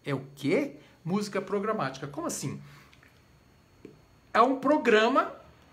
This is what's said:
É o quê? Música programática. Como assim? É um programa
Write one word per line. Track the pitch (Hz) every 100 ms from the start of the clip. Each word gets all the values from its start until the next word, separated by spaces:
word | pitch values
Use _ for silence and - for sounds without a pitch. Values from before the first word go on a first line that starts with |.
É | 147 135
o | - -
quê? | 135 - 151 - - - 160
Música | 202 202 190
programática. | - 202 214 208 135 - 143
Como | 311 339
assim? | - 131 101 - - - - - _ _ _ _ _ _ _ - - _ _ _
É | 208
um | 262 269
programa | 277 302 240 214 165 302 - - - - -